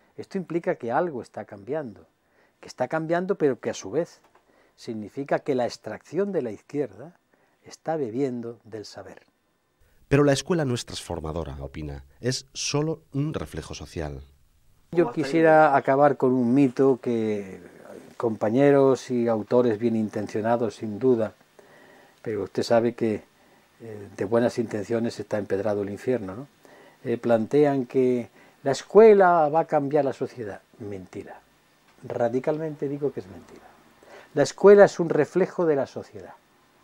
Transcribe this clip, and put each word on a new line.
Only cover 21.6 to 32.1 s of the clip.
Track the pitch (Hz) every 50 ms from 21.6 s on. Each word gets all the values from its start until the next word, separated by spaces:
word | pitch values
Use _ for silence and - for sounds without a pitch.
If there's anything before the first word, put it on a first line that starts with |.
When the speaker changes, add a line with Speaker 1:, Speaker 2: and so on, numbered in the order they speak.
| - _ - - - - - - - _ _ _
Speaker 1:
pero | - 120 107 104 98
usted | - - -
sabe | 104 - 120 117 117 117 117
que, | - 117 113 104 - - _ _ _ _ _ _ _ _ _ _ -
eh, | 120 113 107 104 101 95 -
de | - 107
buenas | 98 117 117 120 113 - 123
intenciones | 110 101 110 107 95 98 113 113 117 117 - -
está | 104 - 107
empedrado | 107 98 - 98 95 98 107 104 104
el | 101 98
infierno, | 101 - - 127 127 113 104 92 95
¿no? | 120 143 - _ _ _ - - - - - _ _ -
Eh, | 131 117 117
plantean | - 117 117 110 110 98 - 147 151 143 139 135 120
que | - - 135 127 127 123 120 113 - _ - - - _ _
la | - 139
escuela | 139 - - - - 202 226 220 208 196 190 180 175 170 151 147
va | 147 165
a | 160
cambiar | - 160 151 143 135 147 147 139
la | 131 117
sociedad. | - 131 117 - 123 110 101 92 - _ _ _ -
Mentira. | 110 101 101 92 90 - - 104 95 - - - _ _ _ _ _ _ _ _ _ _ _ _ -
Radicalmente | 117